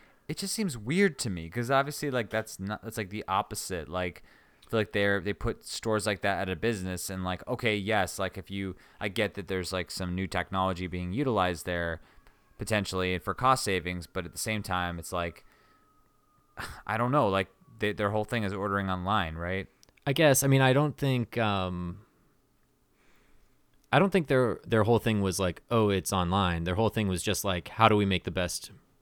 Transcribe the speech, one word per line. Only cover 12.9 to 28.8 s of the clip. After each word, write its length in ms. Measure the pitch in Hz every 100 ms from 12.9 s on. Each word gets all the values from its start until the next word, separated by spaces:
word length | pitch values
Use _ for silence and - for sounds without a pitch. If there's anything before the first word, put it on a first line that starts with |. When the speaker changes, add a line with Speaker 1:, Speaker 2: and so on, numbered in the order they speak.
| 92 92 90
Speaker 1:
for 140 | -
cost 320 | - 127 131
savings, 420 | 104 92 82 90 -
but 200 | 92 85
at 60 |
the 60 | -
same 240 | 110 107
time, 360 | 98 90 87 85
it's 120 | -
like, 340 | 90 85 - - _ _ _ _ _ _ _ _ _ _ -
<sighs> 280 | - - -
I 120 | 110
don't 120 | 123
know, 160 | 147 107
like, 200 | 95 95 _ _ 113
they, 140 | 107
their 160 | 101 104
whole 140 | 107 107
thing 160 | 120
is 100 | 101
ordering 380 | 98 101 98 95
online, 460 | 92 92 104 82 80
right? 300 | 87 95 - _ _ _ 143
Speaker 2:
I 60 |
guess. 300 | 139 156 131
I 60 | 139
mean, 120 | 135
I 140 | 131
don't 220 | 131 151 -
think, 400 | 139 127 110 120
um, 640 | 107 98 92 90 87 98 - _ _ _ _ _ _ _ _ _ _ _ _ - _ _ _ _ -
I 60 | 135
don't 120 | 190
think 160 | 190 143
their, 340 | 131 120 87 -
their 160 | 110
whole 140 | 107 113
thing 240 | 117 107
was 160 | 98 90
like, 220 | 90 - -
"Oh, 180 | 117 104
it's 240 | 95 -
online." 520 | 95 87 98 90 85
Their 100 | 85
whole 160 | 92 110
thing 180 | 113 101
was 140 | 90
just 200 | - 95
like, 240 | 101 90 -
"How 200 | - 113
do 80 | 104
we 80 |
make 200 | 98 90
the 60 | 95
best, 400 | 92 87 - - 104